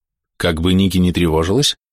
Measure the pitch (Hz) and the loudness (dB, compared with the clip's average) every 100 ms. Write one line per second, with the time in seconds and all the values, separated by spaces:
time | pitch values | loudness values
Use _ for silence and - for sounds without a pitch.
0 | _ _ _ - 90 80 87 92 98 92 | _ _ _ -6 -4 0 0 2 2 2
1 | 90 85 85 78 82 131 143 - _ | 0 0 0 0 0 0 -2 -4 _